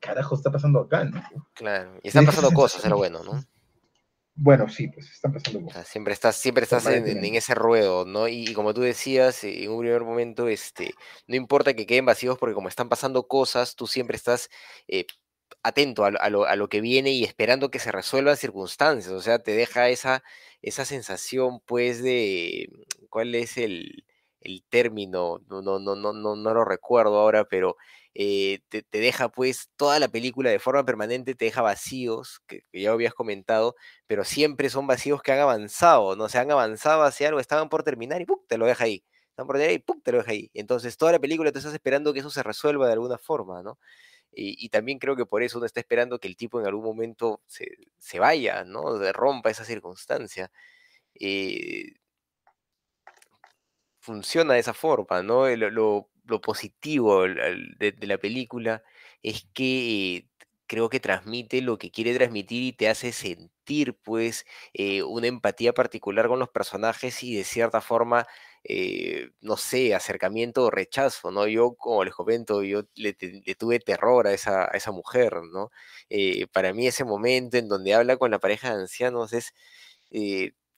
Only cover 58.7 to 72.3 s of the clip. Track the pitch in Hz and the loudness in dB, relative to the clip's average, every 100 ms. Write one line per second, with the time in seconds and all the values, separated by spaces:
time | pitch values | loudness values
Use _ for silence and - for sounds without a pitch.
58.7 | 110 _ _ - _ 110 107 - - 131 | -6 _ _ -20 _ -10 -10 -10 -4 -2
59.7 | 131 120 104 95 90 - _ _ _ - | 0 -2 -2 -2 -6 -12 _ _ _ -8
60.7 | 113 117 131 - 92 104 120 113 127 127 | -4 -2 -2 -2 -4 -4 -10 -4 -2 -2
61.7 | 107 87 - 117 123 123 107 95 117 127 | -4 -6 -4 -2 2 0 -2 -6 -6 -6
62.7 | 117 110 110 123 - 104 85 87 _ - | -2 0 0 -4 -8 -8 -10 -14 _ -6
63.7 | 151 127 - - 113 113 113 - - - | -2 -2 -4 -6 -2 -2 -4 -12 -20 -14
64.7 | - 98 98 73 113 120 123 104 - 117 | -6 -2 -2 -4 -2 -4 -2 -4 0 0
65.7 | 120 120 110 101 101 113 127 123 - 98 | 2 0 -2 -4 0 2 0 -2 -4 -6
66.7 | 95 110 117 127 - 123 107 92 117 117 | -4 -2 -2 -6 -8 -8 -6 -4 -2 0
67.7 | 113 - 117 117 120 117 - - _ - | 0 0 0 2 0 0 -8 -20 _ -8
68.7 | 95 92 95 87 80 62 _ 107 107 - | -4 -4 -4 -6 -8 -10 _ -6 -6 -2
69.7 | 127 123 95 - 92 95 110 120 123 120 | 0 2 0 -2 -4 -4 -2 -2 0 2
70.7 | 98 92 - 135 - 90 98 104 110 120 | 0 -4 0 0 -2 -6 -2 0 2 2
71.7 | 120 113 110 95 - 90 | 0 -2 0 0 -2 -2